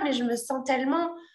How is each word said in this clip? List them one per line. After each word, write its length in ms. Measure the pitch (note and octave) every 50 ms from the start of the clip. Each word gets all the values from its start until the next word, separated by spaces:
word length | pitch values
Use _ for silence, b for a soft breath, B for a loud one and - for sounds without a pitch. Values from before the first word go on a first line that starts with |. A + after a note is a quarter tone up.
| D#4
mais 100 | D4 C4
je 100 | A#3+ A#3+
me 120 | A#3 A#3+
sens 280 | A#3 - - C#4 C4 B3+
tellement 480 | - C4 B3 B3+ C4+ D#4+ E4 E4+ E4+ E4+ E4+ E4 B